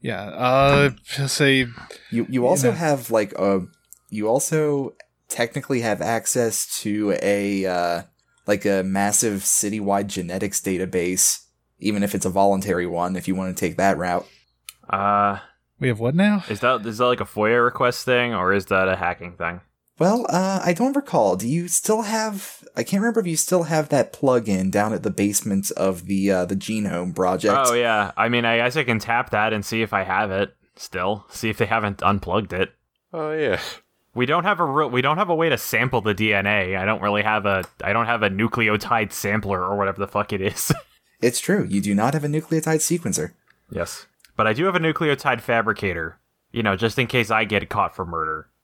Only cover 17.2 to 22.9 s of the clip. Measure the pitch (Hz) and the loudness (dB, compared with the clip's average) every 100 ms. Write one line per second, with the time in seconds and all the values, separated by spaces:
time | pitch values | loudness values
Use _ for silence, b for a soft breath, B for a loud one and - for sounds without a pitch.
17.2 | - - 107 120 120 - 123 123 - 123 | -2 0 2 4 2 2 0 0 0 0
18.2 | 123 110 90 98 95 98 95 92 87 90 | 2 0 2 2 2 2 2 2 -2 -4
19.2 | 87 90 85 87 _ _ _ _ 165 226 | -10 -8 -6 -6 _ _ _ _ 0 2
20.2 | 233 180 190 190 - 175 247 277 277 165 | 0 0 0 0 0 2 2 0 0 2
21.2 | 107 92 110 156 175 - - 220 214 220 | 4 2 0 -2 -2 -4 0 0 0 -2
22.2 | 220 196 - - - - 120 | -2 -6 -12 -18 -14 -6 -2